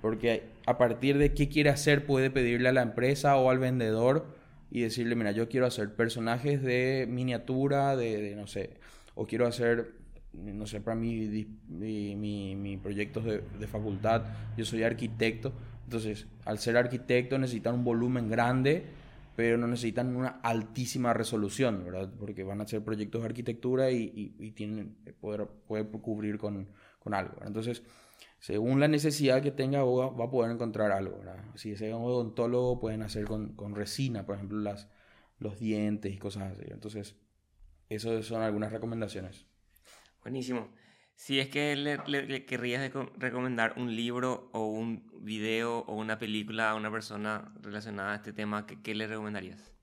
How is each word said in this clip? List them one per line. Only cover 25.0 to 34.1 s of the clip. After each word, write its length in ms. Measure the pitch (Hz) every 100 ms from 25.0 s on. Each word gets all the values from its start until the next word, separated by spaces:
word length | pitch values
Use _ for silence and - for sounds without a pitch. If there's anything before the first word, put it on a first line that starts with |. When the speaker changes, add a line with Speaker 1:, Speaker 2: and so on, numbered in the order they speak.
| - -
Speaker 1:
poder, 280 | 110 104 101 - _
puede 180 | 110 107
cubrir 520 | 110 113 107 107 104
con, 300 | 107 101 95 - - _
con 160 | -
algo, 200 | 101 92
¿verdad? 140 | - 101
Entonces, 340 | 104 113 117 - - - - - _
según 420 | - 104 117 135
la 80 | 147
necesidad 540 | 151 151 147 139 131
que 80 | 143
tenga, 320 | 139 131 139
va, 280 | 131 127 131
va 140 | 123
a 60 | 120
poder 220 | 131 117
encontrar 380 | 117 117 104 104
algo, 280 | 98 95 95
¿verdad? 180 | 95 92 107
Si 180 | - 110
es 80 | 104
un 100 | 110
odontólogo, 880 | 113 120 123 113 110 117 123 123 123
pueden 220 | 113 110
hacer 220 | 107 107
con, 300 | 104 107 104
con 200 | - 104
resina, 500 | 104 101 - 135